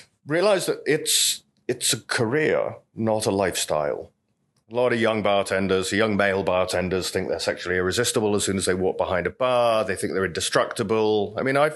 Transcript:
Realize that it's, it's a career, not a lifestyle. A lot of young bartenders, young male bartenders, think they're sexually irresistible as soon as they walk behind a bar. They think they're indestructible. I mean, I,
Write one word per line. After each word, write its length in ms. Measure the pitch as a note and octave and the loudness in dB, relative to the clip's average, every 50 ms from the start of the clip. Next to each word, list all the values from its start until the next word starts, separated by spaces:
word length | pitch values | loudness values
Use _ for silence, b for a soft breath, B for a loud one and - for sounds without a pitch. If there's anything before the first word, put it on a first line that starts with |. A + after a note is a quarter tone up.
| B B _ _ _ | B B _ _ _
Realize 380 | C3+ D3+ E3+ F#3 G#3+ G3+ F3+ - | -4 0 2 2 2 2 2 0
that 160 | - C#3+ - - | -2 -4 -2 0
it's, 560 | - D3 - D#3 - - - - - - - - _ _ _ _ - | 0 0 0 0 0 0 2 2 0 -2 -4 -10 _ _ _ _ -6
it's 240 | - - - - | -4 -2 -2 -2
a 80 | - A2 | -2 -4
career, 760 | - - - - A#2 A2 B2+ D#3 D#3 A#2+ F2 C2+ G1+ - - - - _ _ | -4 -4 -2 -2 0 0 0 0 2 2 2 2 0 -2 -6 -10 -16 _ _
not 320 | - A2+ A2 G#2+ G#2+ G#2+ | -4 -2 0 0 0 0
a 40 | A#2 | 0
lifestyle. 800 | G2 G2 G2 F2 - - - - D#2+ D2+ D2+ D2 G#1+ - F2+ - _ _ _ _ _ _ _ _ _ _ _ - | 0 2 0 0 0 -2 -2 -2 -2 0 0 -2 -4 -6 -8 -14 _ _ _ _ _ _ _ _ _ _ _ -6
A 40 | A2 | -2
lot 200 | A#2+ B2+ B2 A#2+ | 0 0 2 2
of 60 | A#2 | 2
young 220 | A2 A2 A2 G#2+ | 2 2 2 2
bartenders, 680 | G2 G#2 G2+ G2+ F#2+ - G2 F#2+ G2 F#2 F#2+ F#2+ F#2 - | 2 2 2 2 0 0 0 0 0 2 0 0 0 0
young 240 | G2+ G2 A2 A2 G#2 | 0 0 2 2 2
male 260 | G2 G2+ G2+ F#2+ G2 | 2 2 2 2 0
bartenders, 680 | F#2+ F#2+ F2+ F#2 F#2 F2+ - F2+ F#2 F2+ F#2 F#2 F2 - | 0 0 2 2 0 0 0 -2 -2 0 -2 -2 -2 -2
think 180 | - F#2+ F#2 - | -4 -4 -2 -2
they're 100 | E2+ E2+ | -4 -2
sexually 380 | - G#2 - - - F2 F#2 | -2 -4 -4 -4 -4 -2 -2
irresistible 580 | F2+ F2+ F#2 F2+ A#2 A#2+ - - B2 G#2+ G#2 G#2 | 0 0 0 0 0 -2 0 0 0 0 2 0
as 100 | G2+ - | 0 0
soon 120 | - F#2+ | -2 -2
as 80 | G2 F#2 | 0 0
they 80 | G2 | 0
walk 240 | F#2 F#2 F#2 F#2+ - | 0 0 0 0 0
behind 300 | - F2+ F2 F#2 F2+ F2 | 0 0 0 0 0 -2
a 40 | F2 | -2
bar. 540 | - - B2+ B2+ B2 A#2+ A#2+ A#2 A2+ A2 G#2+ | -2 -2 0 2 2 4 4 4 4 2 0
They 100 | G2 F#2+ | 0 -2
think 200 | - - F#2 C#2+ | -4 -4 -4 -2
they're 100 | F#2 F#2+ | -2 -2
indestructible. 1120 | F2+ D#2 F#2+ - - - C#3 A#2 - - - A2+ F#2 A2 A2 A2 G#2+ G#2+ G#2+ G2+ F#2+ - - | -2 -2 -4 -4 0 2 0 0 0 -2 -4 -2 0 0 2 2 2 2 2 0 -2 -4 -2
I 40 | |
mean, 160 | G2+ C3+ C3+ C#3 | -2 0 2 2
I, 80 | D3 D3+ D3+ | 2 2 0